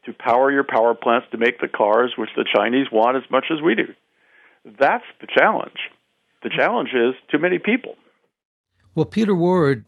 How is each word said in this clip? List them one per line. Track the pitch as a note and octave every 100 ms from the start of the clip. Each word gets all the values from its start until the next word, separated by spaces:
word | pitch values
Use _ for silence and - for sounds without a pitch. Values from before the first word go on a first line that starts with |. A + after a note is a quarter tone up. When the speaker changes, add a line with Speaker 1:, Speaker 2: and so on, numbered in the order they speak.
Speaker 1:
to | -
power | - B2+ A#2+ C3+
your | C#3
power | C3+ A#2+ A#2
plants | A2+ B2+ A#2+ -
to | A2+
make | A#2 A#2+
the | -
cars, | - G#2 G#2+ B2 -
which | - -
the | A2+
Chinese | G#2+ G#2+ B2+ C3
want | A2+ A#2 C3
as | B2+
much | C3 -
as | D#3+
we | D#3+
do. | A3 - - _ _ _ _ _ _ B2 G#2
That's | C#3 A3+ - -
the | -
challenge. | - F3 G#3+ - - - _ _ _ _ _
The | A#2
challenge | - D3+ A3+ B2
is | B2 A#2+ C3 _
too | D3+
many | F3 F3+
people. | - A#3+ - - _ _ _ _ _ _ _ _ _
Speaker 2:
Well, | -
Peter | D3+ G#3 G#3+
Ward, | F#3 F3 F#3 C#3+ B2+